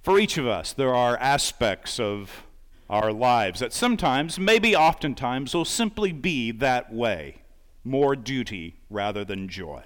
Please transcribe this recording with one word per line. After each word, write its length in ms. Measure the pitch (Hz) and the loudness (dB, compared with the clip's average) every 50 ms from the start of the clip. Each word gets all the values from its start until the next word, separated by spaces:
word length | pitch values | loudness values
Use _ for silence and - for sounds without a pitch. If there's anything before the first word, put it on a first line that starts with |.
| _ | _
For 160 | - 190 196 | 4 4 4
each 180 | 214 190 - | 4 4 0
of 120 | 170 139 120 | -2 0 0
us, 240 | 107 87 78 - - | -2 -2 -4 -6 -4
there 200 | - 139 131 127 | -2 0 2 4
are 240 | 123 123 120 120 113 | 4 4 2 2 0
aspects 800 | 123 135 139 143 - - - - 123 107 95 - - - - - | 2 0 2 2 0 -2 -2 0 0 0 0 -2 -6 -10 -6 -4
of 420 | 117 104 104 104 101 98 - - - - - - - - - - - - | -2 -2 -2 -6 -8 -12 -16 -18 -20 -20 -20 -20 -20 -20 -20 -20 -10 -2
our 220 | 104 104 107 110 107 | -2 0 0 0 0
lives 480 | 107 123 127 123 120 107 95 92 - | 2 2 4 4 4 2 0 -2 -4
that 120 | 127 120 - | -6 -6 -4
sometimes, 640 | - - 247 240 202 - 151 127 135 151 165 165 | -2 0 0 0 2 2 2 2 2 0 -2 -4
maybe 380 | - 190 196 220 226 208 226 208 | -2 2 4 4 4 4 4 4
oftentimes, 800 | 165 156 160 160 - - 151 127 - 139 123 123 131 139 131 - | 6 6 6 4 2 -2 -4 -4 -2 -2 -2 -2 -2 -4 -2 -2
will 100 | 180 160 | -2 -2
simply 460 | - - - 233 214 - - 214 196 | 0 0 0 0 0 0 0 -2 -2
be 400 | 170 147 123 185 165 131 117 113 | -2 -2 -4 -2 -2 0 -2 -2
that 420 | 117 110 135 135 127 123 123 - 113 | -2 0 2 2 2 2 -2 -4 -4
way. 500 | 113 120 113 101 82 76 69 67 - - - - - - - - - - | -2 0 0 0 -2 -6 -12 -14 -18 -20 -20 -20 -20 -20 -20 -20 -14 -8
More 320 | 120 131 135 143 139 139 | -4 0 2 4 2 2
duty 640 | 135 113 113 135 131 120 - 110 95 82 82 85 - - - | 0 -4 -6 -4 -4 -4 -6 -8 -10 -12 -12 -14 -18 -20 -10
rather 340 | 104 104 101 104 104 104 101 | -6 -4 -4 -2 -4 -4 -6
than 240 | 95 101 95 95 95 | -6 -6 -6 -6 -8
joy. 360 | 85 92 92 80 71 67 - | -10 -10 -12 -12 -12 -16 -16